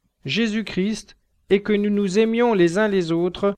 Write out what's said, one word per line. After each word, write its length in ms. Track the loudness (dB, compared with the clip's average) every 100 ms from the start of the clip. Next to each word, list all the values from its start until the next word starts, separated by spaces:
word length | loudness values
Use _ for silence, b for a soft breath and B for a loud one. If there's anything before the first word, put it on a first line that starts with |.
| _ _ -6
Jésus-Christ, 920 | -2 -2 -2 -4 -2 -2 -4 -10 -20 _ _ 0
et 140 | 0
que 100 | 2
nous 160 | 0 0
nous 300 | 0 0 0
aimions 340 | 0 2 2
les 240 | 4 2 2
uns 100 | 0
les 240 | 0 0
autres, 440 | 0 -2 -2 -4